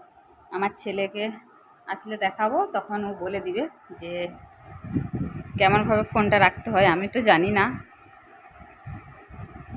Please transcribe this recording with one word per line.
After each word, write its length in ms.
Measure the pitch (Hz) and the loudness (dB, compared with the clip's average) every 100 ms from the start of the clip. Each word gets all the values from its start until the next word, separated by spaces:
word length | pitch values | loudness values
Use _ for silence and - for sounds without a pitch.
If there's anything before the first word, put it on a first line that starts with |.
| - - - - - | -20 -20 -20 -20 -10
আমার 180 | 185 202 208 | -4 -4 -4
ছেলেকে 560 | 214 190 196 208 214 220 - - - - - | -6 -4 -4 -2 -6 -6 -18 -20 -20 -20 -10
আসলে 280 | 196 214 214 | -10 -8 -2
দেখাবো, 400 | 196 196 214 294 403 | -2 0 0 2 0
তখন 340 | 202 - 208 202 | -2 -4 -4 -4
ও 60 | |
বলে 260 | 196 180 202 | -4 -4 -4
দিবে 220 | 180 190 320 - - | -4 -4 -4 -8 -20
যে 200 | 175 170 175 175 175 - - - - - - - - - - - - | -14 -8 -6 -6 -8 -20 -20 -20 -16 -6 -4 -4 -6 -6 -8 -10 2
কেমনভাবে 460 | 190 208 214 214 | 4 4 4 2
ফোনটা 360 | 214 233 202 208 | 2 2 4 6
রাখতে 280 | 185 - - | 4 4 0
হয়। 140 | 202 190 | 4 6
আমি 220 | 170 196 | 4 0
তো 140 | 247 | 2
জানি 300 | 220 165 185 | 6 6 6
না, 140 | 202 214 262 - - - - - - - - - - - - - - - - - - - | 4 2 0 -12 -20 -20 -20 -20 -20 -20 -20 -20 -18 -14 -14 -14 -20 -20 -16 -14 -16 -14